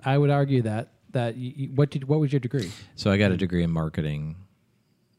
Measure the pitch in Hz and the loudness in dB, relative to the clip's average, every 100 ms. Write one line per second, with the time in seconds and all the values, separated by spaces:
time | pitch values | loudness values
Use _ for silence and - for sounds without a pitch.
0 | 131 139 143 143 139 131 110 107 - _ | 2 2 4 2 2 2 0 -2 -6 _
1 | - 127 117 120 123 139 135 135 147 147 | -6 -4 -4 -4 -10 -8 -4 0 0 0
2 | 135 156 143 139 117 139 90 - - - | -2 0 2 0 0 -4 -4 -10 -18 -2
3 | 104 98 101 90 90 87 85 82 78 82 | 2 4 4 2 0 2 2 0 -2 -2
4 | 76 73 76 87 95 _ _ _ _ _ | -4 -4 -6 -10 -18 _ _ _ _ _
5 | _ | _